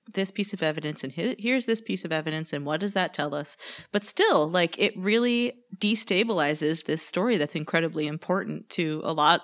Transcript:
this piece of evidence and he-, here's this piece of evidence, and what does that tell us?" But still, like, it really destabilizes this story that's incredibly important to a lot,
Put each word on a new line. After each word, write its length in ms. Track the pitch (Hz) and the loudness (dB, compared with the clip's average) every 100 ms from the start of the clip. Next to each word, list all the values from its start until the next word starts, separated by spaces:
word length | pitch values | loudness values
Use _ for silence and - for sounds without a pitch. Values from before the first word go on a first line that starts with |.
| - | -10
this 160 | 196 190 | -4 -4
piece 240 | - 202 | -2 -4
of 80 | 190 | -2
evidence 420 | 160 156 151 156 | -2 -2 -4 -6
and 80 | 139 | -8
he-, 240 | 165 214 - | -4 -4 -2
here's 260 | 220 262 240 | 0 0 0
this 160 | 220 | -2
piece 240 | - 190 165 | -2 -4 -2
of 60 | |
evidence, 420 | 160 156 156 160 | -2 -2 -4 -4
and 120 | 147 143 | -4 -2
what 140 | 156 | -2
does 140 | 202 | 0
that 200 | 196 180 | 0 -2
tell 200 | - 147 | -2 -4
us?" 220 | 147 151 - - - - | -4 -6 -10 -14 -16 -4
But 140 | 202 - | -2 0
still, 420 | - 427 202 151 | 4 6 6 4
like, 300 | 180 170 - | 2 2 2
it 180 | 196 - | 0 0
really 560 | 190 226 240 240 240 - - - | 0 2 4 2 0 -4 -14 -2
destabilizes 1080 | 208 214 - 190 233 185 147 151 151 160 - | 0 0 2 2 2 2 2 2 0 0 -2
this 200 | 160 - | -4 -2
story 320 | - 226 208 | 0 2 2
that's 180 | 147 160 | 0 -4
incredibly 500 | 151 165 165 160 151 | -2 0 0 -2 -4
important 640 | 156 - 185 165 151 - | -4 -2 -2 -2 -8 -6
to 300 | - 160 156 | -4 -2 -2
a 100 | - | -2
lot, 280 | 160 151 170 | 4 6 4